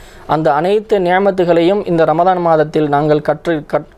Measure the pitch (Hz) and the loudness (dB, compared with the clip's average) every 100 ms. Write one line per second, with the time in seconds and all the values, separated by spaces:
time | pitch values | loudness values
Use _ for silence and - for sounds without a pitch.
0 | - - - 151 160 143 170 214 214 208 | -14 -18 -4 -2 0 0 0 -2 -2 -2
1 | 175 180 196 190 175 170 170 202 190 165 | 0 2 0 0 0 2 2 0 -2 0
2 | 156 151 180 180 170 160 156 156 151 143 | 2 2 2 0 0 0 0 -2 0 0
3 | 151 151 151 151 - 160 151 151 - | 0 0 0 -4 -4 -6 -4 -6 -6